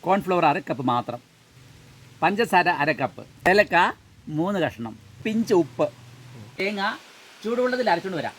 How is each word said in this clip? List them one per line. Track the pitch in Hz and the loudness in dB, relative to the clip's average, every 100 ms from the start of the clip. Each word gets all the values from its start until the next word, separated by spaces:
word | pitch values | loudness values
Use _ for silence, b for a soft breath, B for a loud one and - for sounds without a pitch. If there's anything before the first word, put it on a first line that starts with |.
| 170 | 0
കോൺഫ്ലവർ | 196 180 180 160 | 0 2 2 2
അര | 143 139 | 2 -4
കപ്പ് | 131 131 | -4 0
മാത്രം, | 120 117 120 _ _ _ - - - - - - - | 0 -2 -12 _ _ _ -20 -20 -20 -20 -20 -20 -2
പഞ്ചസാര | 165 202 233 185 175 151 | 0 0 2 2 2 0
അര | 147 127 | 0 0
കപ്പ്, | 131 - 110 - - | -4 -6 -20 -4 2
ഏലക്ക | 185 202 175 202 - - - - 151 | 4 4 4 2 -2 -20 -20 -8 -4
മൂന്ന് | 180 202 143 | -2 0 -2
കഷ്ണം, | - 113 110 - - | -4 -12 -12 -20 -10
പിഞ്ച് | 220 220 226 185 | -4 -2 2 2
ഉപ്പ്. | 143 - 156 - - - - - - - | 2 -2 -4 -4 -20 -20 -20 -20 -18 -8
തേങ്ങ | 190 202 202 262 - - - - 214 | -6 -4 -4 -6 -16 -20 -20 -10 -4
ചൂടുവെള്ളത്തിൽ | 240 254 254 220 | -2 0 0 0
അരച്ചുകൊണ്ട് | - 190 170 | 0 -2 -6
വരാം. | 117 | -6